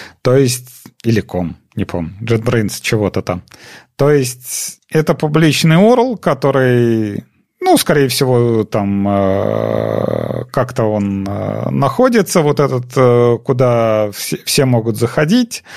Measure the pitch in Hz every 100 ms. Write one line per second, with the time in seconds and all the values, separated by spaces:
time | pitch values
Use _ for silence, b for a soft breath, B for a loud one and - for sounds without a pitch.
0 | B B 127 131 131 123 - - - _
1 | 117 110 - 90 85 - _ - 95 87
2 | 82 98 117 113 113 120 101 - - 113
3 | 98 95 - 90 - B B B B -
4 | 139 147 123 - - - - - _ 160
5 | 156 160 156 156 160 131 160 165 208 240
6 | 254 214 - 127 139 135 127 123 117 113
7 | 107 101 - _ _ _ 370 339 - 151
8 | 135 123 131 123 120 113 101 110 101 101
9 | 101 101 98 98 104 55 55 57 55 55
10 | - 50 50 50 - - 123 127 110 107
11 | 101 98 98 101 101 107 117 135 135 123
12 | 254 233 190 190 147 143 139 127 123 135
13 | 127 120 120 117 - 127 123 120 113 107
14 | 107 101 - - - - 131 123 113 107
15 | 117 - 156 240 240 - B